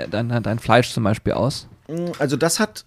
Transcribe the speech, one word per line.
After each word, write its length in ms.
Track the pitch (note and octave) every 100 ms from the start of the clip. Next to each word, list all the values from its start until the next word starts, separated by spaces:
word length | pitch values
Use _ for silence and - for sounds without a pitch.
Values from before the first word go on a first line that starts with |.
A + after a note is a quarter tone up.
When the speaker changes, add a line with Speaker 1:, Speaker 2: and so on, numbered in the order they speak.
| -
Speaker 1:
dein, 320 | A2 A#2 A#2+
dein 160 | G#2 A2+
Fleisch 340 | - A#2 -
zum 120 | -
Beispiel 280 | G#2 G#2+ G2+
aus? 360 | - B2 - - - - E3 F3 D#3+
Speaker 2:
Also 180 | C#3+ C3+
das 220 | E3 -
hat 260 | G#3+ -